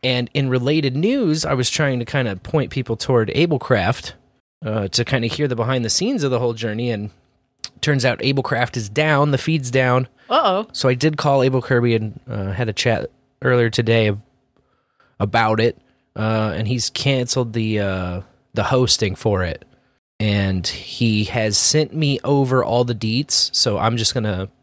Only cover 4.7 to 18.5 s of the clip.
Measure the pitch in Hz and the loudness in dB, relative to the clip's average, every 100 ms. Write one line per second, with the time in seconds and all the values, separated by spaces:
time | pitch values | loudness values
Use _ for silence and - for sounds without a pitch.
4.7 | 107 98 - 120 131 117 - 147 120 117 | -2 -4 -4 -2 -2 -2 -2 -2 -2 -2
5.7 | 131 113 - 202 262 143 123 120 117 113 | -2 -2 -2 -2 -2 -2 0 -2 -2 -4
6.7 | 107 123 110 104 - _ _ _ _ - | -4 -2 -4 -6 -12 _ _ _ _ -18
7.7 | - - 143 123 120 131 139 123 117 120 | -6 0 2 2 0 0 0 0 -2 -2
8.7 | - 104 107 156 147 147 135 - 160 127 | -2 -4 -2 2 4 4 2 0 -2 0
9.7 | 127 127 123 127 _ _ 254 269 185 220 | 0 2 2 0 _ _ 2 2 0 -4
10.7 | - 135 127 151 151 151 139 131 131 - | -2 0 2 0 0 2 4 4 0 2
11.7 | 123 120 113 107 - - 113 95 95 113 | 2 4 2 -2 -10 -10 -6 -4 -4 -4
12.7 | 101 - 110 - _ _ _ 131 123 117 | -2 0 0 -2 _ _ _ 2 4 2
13.7 | 110 113 113 107 104 - _ _ _ _ | 2 2 4 4 0 -6 _ _ _ _
14.7 | _ _ _ _ _ 101 117 110 110 113 | _ _ _ _ _ -2 2 2 2 2
15.7 | - _ _ _ - 110 110 107 82 110 | 0 _ _ _ -4 -2 0 0 -2 -2
16.7 | 123 - - 139 131 123 - 120 113 110 | -2 -4 -2 0 0 0 -2 -2 -2 -2
17.7 | 107 101 95 90 90 - _ _ | 0 -2 -2 -4 -6 -10 _ _